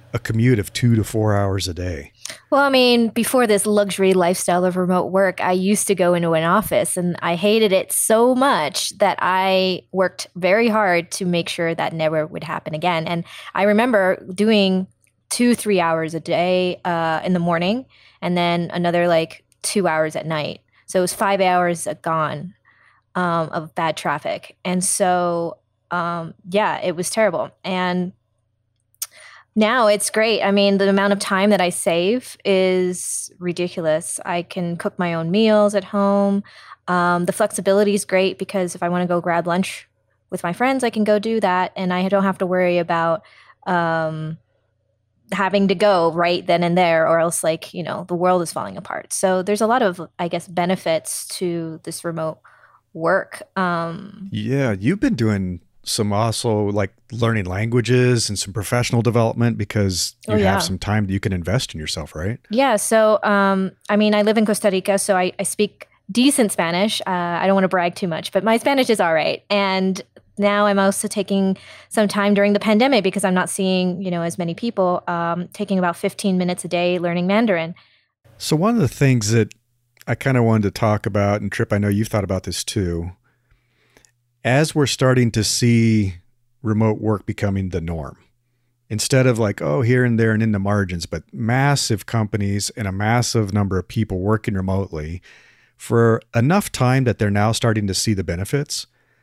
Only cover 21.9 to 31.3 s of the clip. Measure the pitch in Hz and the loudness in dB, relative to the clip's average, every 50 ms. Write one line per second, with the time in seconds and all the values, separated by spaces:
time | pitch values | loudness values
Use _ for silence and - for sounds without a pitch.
21.9 | 170 - - 170 160 160 156 143 - 147 160 180 - _ _ _ _ _ _ _ | -8 -6 -4 -4 -2 -2 -2 -4 -4 -8 -12 -14 -16 _ _ _ _ _ _ _
22.9 | _ _ _ _ - 180 180 175 170 170 160 147 - 170 156 165 - - 165 160 | _ _ _ _ -4 -2 -2 0 0 -2 -2 -4 -6 -8 -8 -8 -6 -4 -2 -2
23.9 | 156 - - 165 143 156 - - - 180 - - - _ - - 180 185 180 - | -2 -2 -4 -4 -4 -4 -4 -6 -8 -8 -10 -16 -18 _ -6 -4 -2 -2 -2 -2
24.9 | - - 202 180 180 180 175 175 170 170 170 165 - - _ _ _ _ _ - | -2 0 0 2 2 2 0 0 -2 -2 -4 -6 -8 -12 _ _ _ _ _ -8
25.9 | 170 175 170 170 170 170 165 165 - _ - 185 180 208 214 175 147 - - 180 | -6 -4 -4 -4 -6 -6 -8 -12 -14 _ -10 -4 -2 0 0 0 0 -2 -2 -4
26.9 | 175 170 175 - - 226 220 202 - 139 120 - - _ - 185 190 185 180 180 | -4 -4 -4 -4 0 0 2 2 2 0 -4 -6 -8 _ -8 -6 -4 -2 -2 0
27.9 | 180 180 180 185 - _ _ _ _ _ _ _ _ _ _ _ _ _ _ _ | 0 -2 -2 -4 -8 _ _ _ _ _ _ _ _ _ _ _ _ _ _ _
28.9 | _ - - - - - - - - - - _ - 214 214 208 240 254 226 208 | _ -14 -14 -14 -14 -16 -20 -20 -20 -20 -20 _ 0 0 2 2 2 4 4 4
29.9 | 208 202 - - - 214 220 233 214 - - 196 196 202 202 202 196 196 196 196 | 2 2 0 -2 0 0 0 2 2 0 0 2 2 4 4 4 4 2 2 2
30.9 | 196 196 196 202 202 202 - - | 2 2 2 2 0 0 -2 -2